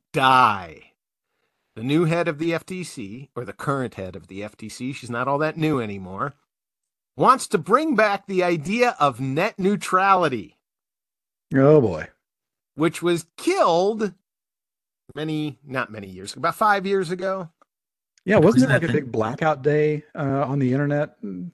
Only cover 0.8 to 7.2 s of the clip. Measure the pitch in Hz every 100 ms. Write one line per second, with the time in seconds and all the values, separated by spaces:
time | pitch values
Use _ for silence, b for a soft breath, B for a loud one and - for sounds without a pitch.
0.8 | _ _ _ _ _ _ _ _ _ -
1.8 | 120 151 170 170 170 143 165 165 - 185
2.8 | 170 - 98 117 143 - 98 - - 139
3.8 | 120 - 92 90 82 95 104 - 110 -
4.8 | 127 139 117 117 131 143 156 160 156 147
5.8 | 107 101 92 95 110 - _ _ _ _
6.8 | _ _ _ -